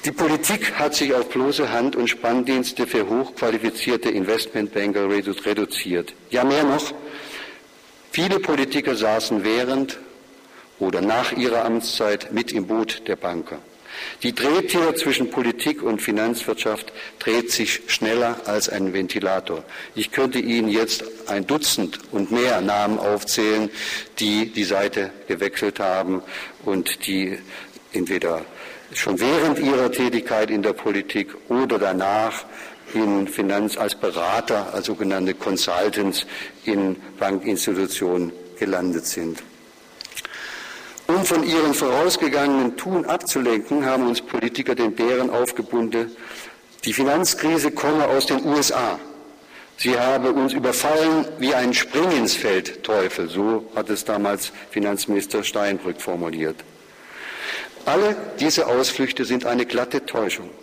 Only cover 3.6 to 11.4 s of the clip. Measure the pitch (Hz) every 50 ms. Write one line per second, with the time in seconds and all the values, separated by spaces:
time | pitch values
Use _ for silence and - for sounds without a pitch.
3.6 | 113 113 - - - - 120 110 - 120 101 101 95 95 110 110 - - - 113
4.6 | 104 104 - 107 101 101 98 101 101 98 101 101 95 101 98 - - 104 104 104
5.6 | 104 - - - - 98 90 87 85 - - - - - - 120 127 135 139 151
6.6 | 151 143 135 151 147 - - - - - - - - - - - - - - -
7.6 | - - - - - - - - - - - - 170 190 190 196 190 - 156 139
8.6 | 135 131 135 143 - 147 127 107 107 107 110 113 110 - 139 107 95 107 113 123
9.6 | 123 127 135 135 135 131 - - - - - - - - - - - - - -
10.6 | - - - - 101 95 87 90 92 101 110 120 127 - 123 123